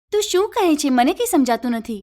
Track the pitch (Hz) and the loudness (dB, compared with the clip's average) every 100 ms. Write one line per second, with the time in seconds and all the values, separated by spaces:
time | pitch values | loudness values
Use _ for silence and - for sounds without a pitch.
0 | _ 415 415 359 415 - 370 302 285 254 | _ -4 0 0 0 0 2 2 2 2
1 | 247 381 466 330 247 226 247 233 220 214 | 2 0 0 2 2 0 -2 -6 -6 -12